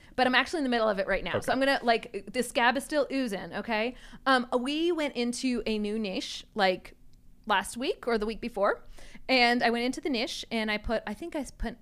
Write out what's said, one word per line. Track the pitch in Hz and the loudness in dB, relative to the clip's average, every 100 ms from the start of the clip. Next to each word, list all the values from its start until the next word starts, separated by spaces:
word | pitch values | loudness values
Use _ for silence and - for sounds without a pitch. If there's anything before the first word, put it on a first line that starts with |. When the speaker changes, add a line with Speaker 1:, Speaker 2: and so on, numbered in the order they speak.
Speaker 1:
<laughs> | - - | -10 2
Speaker 2:
but | 254 | 4
I'm | |
actually | 254 269 339 | 4 2 0
in | |
the | 262 | 2
middle | 240 220 | 2 2
of | 196 | 2
it | 185 | 0
right | 190 | 0
now. | 180 | 0
So | 185 | -2
Speaker 1:
Okay. | - | 0
Speaker 2:
I'm | 247 | 2
gonna, | 269 269 | 2 2
like, | 240 226 - 202 202 | 2 2 0 -10 -6
the | 254 | -4
scab | 247 262 240 254 | -2 2 4 2
is | |
still | 262 302 262 | 0 -2 0
oozing, | 269 254 190 175 | 0 -2 -4 -6
okay? | - - 214 233 247 - - - | -8 -4 -2 -2 -6 -16 -4 4
Um, | 254 240 254 | 4 4 -2
we | 247 302 339 | 0 0 0
went | 330 285 - | 0 -2 0
into | 240 240 262 240 | -2 0 -2 0
a | 226 214 | -2 -2
new | 208 220 | -2 -2
niche, | 208 190 - - - | -4 -4 -8 -10 -10
like, | 214 190 185 - - - - - - - | 2 2 2 -6 -20 -20 -20 -20 -16 0
last | 196 202 233 | 0 0 -4
week | 285 - - | -4 -4 -2
or | 226 | -2
the | 208 | -2
week | 220 | -4
before. | 233 202 202 480 - - - - - | -6 0 2 0 -6 -16 -14 -12 0
And | 262 240 240 | 4 6 6
I | 240 | 2
went | 233 247 | 2 -2
into | 277 | -2
the | 349 | -2
niche | 233 247 - - | -2 -2 -6 -6
and | 233 220 | -4 -2
I | 214 | -2
put, | - 220 214 | -2 -4 -4
I | |
think | 208 339 | -8 -6
I | 320 254 - | -6 -8 -6
put, | 233 - | -8 -6